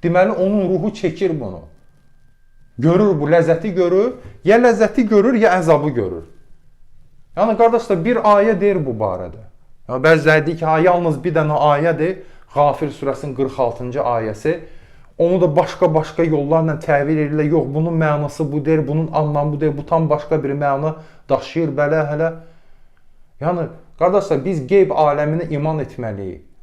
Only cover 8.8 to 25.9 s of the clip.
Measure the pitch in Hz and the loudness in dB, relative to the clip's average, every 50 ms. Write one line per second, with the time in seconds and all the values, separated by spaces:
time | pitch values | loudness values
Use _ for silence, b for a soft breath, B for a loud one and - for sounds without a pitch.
8.8 | 151 131 117 107 110 98 90 92 92 90 82 101 110 - - - - _ - - | -2 -4 -4 -4 -4 -4 -4 -6 -8 -12 -14 -16 -20 -20 -20 -20 -20 _ -20 -20
9.8 | - - 127 127 131 156 165 160 143 156 156 156 147 151 175 160 165 156 160 160 | -12 -8 -8 0 4 4 4 4 4 4 2 4 2 0 -4 -4 -2 0 2 4
10.8 | 160 180 180 175 175 165 156 135 160 170 156 160 156 151 151 143 139 151 147 143 | 4 4 4 4 2 0 -2 -2 -4 -2 0 0 0 0 0 2 4 4 4 4
11.8 | 156 170 160 - 151 170 190 185 B B B B B B - 139 147 147 139 - | 2 0 0 0 -2 -4 -4 -6 B B B B B B 0 2 2 2 2 0
12.8 | 160 147 127 - - 139 131 - - 147 131 123 139 131 - - 131 117 117 - | -4 -6 -6 -6 -6 -6 -4 -4 -8 -10 -4 -4 -4 -4 -2 -2 -2 -2 -2 -6
13.8 | 127 123 123 139 - 120 120 117 110 110 107 - - 151 165 - B B B B | -10 -8 -6 -4 -2 -2 -2 -2 -2 -4 -8 -4 -4 -4 -4 -4 B B B B
14.8 | B B B B B B B - 170 170 180 190 165 170 147 165 180 170 - - | B B B B B B B -2 0 2 2 2 2 2 2 2 0 0 0 0
15.8 | 185 175 156 156 156 - - - 170 165 160 147 143 139 160 160 165 160 151 147 | 0 2 2 2 -2 -2 -2 -2 0 0 0 0 0 2 2 2 2 0 -2 -4
16.8 | - - 151 143 143 143 160 151 151 143 147 151 151 147 156 165 135 127 139 151 | -2 0 0 0 2 0 0 0 0 -2 0 -2 0 2 2 0 0 -2 -2 -2
17.8 | 156 170 170 160 160 156 151 147 147 143 - - 165 143 139 151 - 156 160 156 | -2 -2 0 0 0 0 0 -2 -2 -6 -4 -6 -6 -4 -4 -4 0 0 0 0
18.8 | 147 131 147 156 165 - - 151 151 151 147 147 147 151 147 143 151 151 147 139 | 0 -2 -2 -2 -2 -2 -2 -2 -2 0 -2 -2 -2 -2 -2 -2 -2 -2 -2 -4
19.8 | 147 - 170 165 165 151 147 147 - - 160 151 135 135 139 143 147 143 139 139 | -6 -2 -2 0 0 0 -2 -2 -2 -2 -4 -2 -2 -2 -4 -2 -2 -2 -2 -2
20.8 | 147 156 156 160 B B B B B _ 139 135 - - - 175 170 156 135 131 | -2 -4 -6 -8 B B B B B _ -4 -2 -2 -4 -4 -4 -2 -2 0 -2
21.8 | 147 147 156 160 156 143 147 151 160 165 165 160 b b b b b b b b | 0 0 0 0 -2 -2 -2 -2 -2 -4 -4 -6 b b b b b b b b
22.8 | b b _ _ - - - - - - _ - 139 156 180 175 165 160 - - | b b _ _ -20 -20 -20 -20 -20 -20 _ -6 -4 -4 -2 -2 -4 -6 -8 -16
23.8 | - - - - 165 180 196 208 - - - - 131 180 196 160 131 127 196 202 | -20 -20 -6 -2 0 2 2 0 0 0 -2 -2 -2 -4 -4 -4 -4 2 4 4
24.8 | 185 156 156 - 156 147 143 143 151 151 156 165 - - 156 147 147 156 160 156 | 4 4 2 2 2 2 2 0 -2 -2 -2 -4 -4 -4 -4 -4 -2 -2 -4 -4
25.8 | 139 - | -6 -8